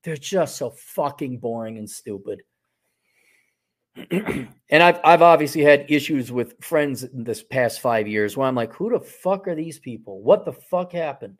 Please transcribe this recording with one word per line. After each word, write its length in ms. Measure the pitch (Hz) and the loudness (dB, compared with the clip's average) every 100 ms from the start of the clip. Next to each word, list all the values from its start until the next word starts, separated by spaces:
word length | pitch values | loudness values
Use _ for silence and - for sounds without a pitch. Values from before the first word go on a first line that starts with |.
They're 140 | - 151 | -8 -8
just 380 | - 190 147 - | -4 0 0 -2
so 140 | 127 | -8
fucking 680 | - - - 143 139 139 123 | -10 -12 -4 -4 -4 -8 -6
boring 400 | 120 117 113 113 | -8 -6 -8 -10
and 100 | 104 | -14
stupid. 540 | - - 101 98 98 _ _ _ _ _ _ _ _ _ _ _ _ _ _ _ - | -14 -12 -12 -10 -12 _ _ _ _ _ _ _ _ _ _ _ _ _ _ _ -20
<clears throat> 540 | - 185 208 - 127 - _ | -6 -4 -4 -6 -8 -16 _
And 120 | 147 | 6
I've, 180 | 175 170 | 6 6
I've 180 | 151 170 | 6 8
obviously 400 | 170 160 147 160 | 8 6 2 2
had 240 | 147 143 139 | 6 4 4
issues 400 | 147 143 147 120 | -2 0 -4 -2
with 240 | 123 117 - | -4 -6 -8
friends 440 | - 160 147 127 | -2 0 0 -4
in 200 | 123 131 | -10 -10
this 200 | 117 110 | -8 -8
past 360 | - 135 120 - | -4 -2 0 0
five 280 | 127 113 107 | -2 0 0
years 280 | 107 104 101 | -2 -2 0
where 120 | 135 | -2
I'm 80 | 127 | 0
like, 180 | 117 | -4
"Who 160 | - 208 | -6 -4
the 100 | 220 | -4
fuck 480 | - - 185 196 190 | -6 -8 -4 -4 -4
are 60 | |
these 240 | 160 165 143 | -6 -8 -12
people? 460 | - 113 - 95 | -14 -14 -14 -8
What 220 | 110 202 - | 2 2 2
the 80 | |
fuck 400 | 135 - 180 180 | -12 -6 -6 -4
happened?" 440 | 175 156 131 107 98 | -6 -6 -8 -16 -20